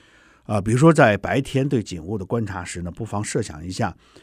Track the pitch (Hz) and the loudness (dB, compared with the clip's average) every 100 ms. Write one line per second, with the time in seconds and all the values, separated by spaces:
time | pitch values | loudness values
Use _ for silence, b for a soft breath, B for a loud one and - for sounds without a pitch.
0 | b b b b b 104 98 123 160 156 | b b b b b -4 0 4 6 8
1 | 131 101 90 107 139 135 139 135 98 87 | 6 4 0 -2 0 -2 0 0 -2 -8
2 | 80 107 90 120 107 95 87 - 87 82 | -8 -8 -4 -4 -4 -6 -10 -8 -10 -8
3 | 110 104 104 143 110 78 85 92 101 - | -8 -6 -4 -4 -6 -8 -10 -4 -6 -6
4 | b b | b b